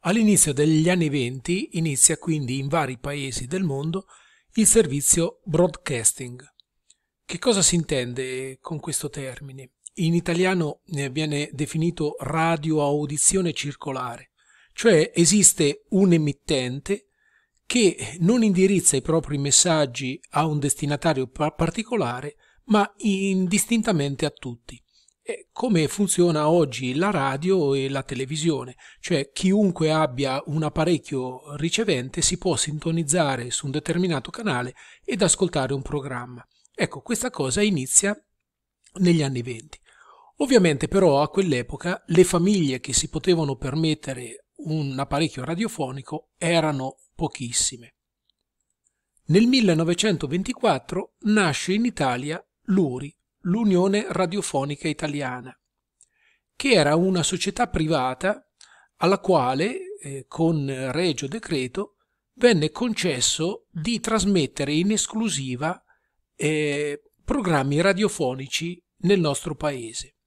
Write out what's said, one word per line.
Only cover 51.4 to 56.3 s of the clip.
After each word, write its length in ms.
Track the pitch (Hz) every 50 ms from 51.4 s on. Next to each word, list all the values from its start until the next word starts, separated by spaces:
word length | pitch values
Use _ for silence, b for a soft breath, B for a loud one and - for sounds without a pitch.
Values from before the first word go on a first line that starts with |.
| 196 170 135 - - - 185
in 120 | 208 233
Italia 600 | 247 - - - 269 247 123 131 147 151 180 - _ _ _ _
l'Uri, 500 | - 190 196 180 143 123 127 139 143 - _ _ _ _ _ _
l'Unione 640 | 180 175 220 233 208 190 175 180 196 190 208 220 -
Radiofonica 800 | - 165 190 175 170 202 180 - - 143 135 143 147 - - 165
Italiana, 680 | 151 - - 151 147 147 143 127 123 123 120 131 123 _ _ _ _ _ _ _ _ _ b b b b b b